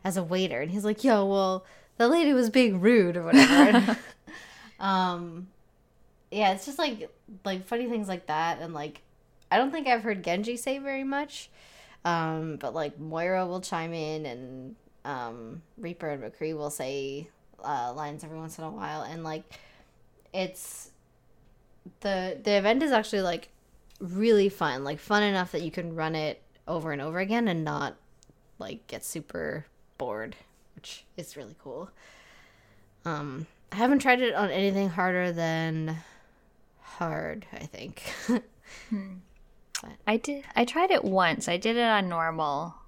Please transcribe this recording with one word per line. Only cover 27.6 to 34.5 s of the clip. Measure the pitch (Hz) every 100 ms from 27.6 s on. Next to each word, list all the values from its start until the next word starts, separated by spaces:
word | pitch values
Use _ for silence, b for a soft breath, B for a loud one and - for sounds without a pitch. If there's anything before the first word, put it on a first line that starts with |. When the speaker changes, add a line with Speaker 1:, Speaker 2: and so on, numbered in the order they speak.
Speaker 1:
not, | 156 147 139 - _ _ - _ _ -
like, | 95 - -
get | -
super | - 165 147 - 151 151 151 _ _ -
bored, | 123 107 113 - _ _ _
which | - - - _ -
is | 160 -
really | 117 151
cool. | 139 127 185 b b b b b b b b b b _ -
Um, | 147 147 131 160 _ _
I | 196
haven't | 247 277
tried | 277 247
it | 247
on | 165 202